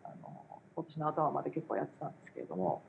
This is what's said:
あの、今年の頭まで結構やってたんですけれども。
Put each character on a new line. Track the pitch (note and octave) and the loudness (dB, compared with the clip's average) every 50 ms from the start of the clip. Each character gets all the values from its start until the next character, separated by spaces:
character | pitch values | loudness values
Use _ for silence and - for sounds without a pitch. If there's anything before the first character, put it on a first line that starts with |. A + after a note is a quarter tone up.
| - | -12
あ | - - - | -12 -12 -12
の、 | - - - - - - - - - - - | -12 -12 -12 -14 -14 -14 -16 -16 -18 -8 -6
今 | E3 D#3+ | -6 -6
年 | - - D#3+ | -4 -4 -2
の | D3+ D3+ | 0 2
頭 | D3+ - D#3 D3 | 4 6 4 6
ま | - C#3+ - | 4 4 0
で | - | 2
結 | - D#3+ D#3 - | 0 -2 0 2
構 | A2 | 2
や | G#2 - | 2 2
っ | |
て | C#3+ - - | 0 -4 -6
た | D#3 - | -6 -6
ん | |
で | - - - | -6 -8 -18
す | - - | -12 -8
け | - | -8
れ | - - | -6 -2
ど | - | 0
も。 | F#2 F#2+ F3+ - - - | 2 4 4 2 2 -2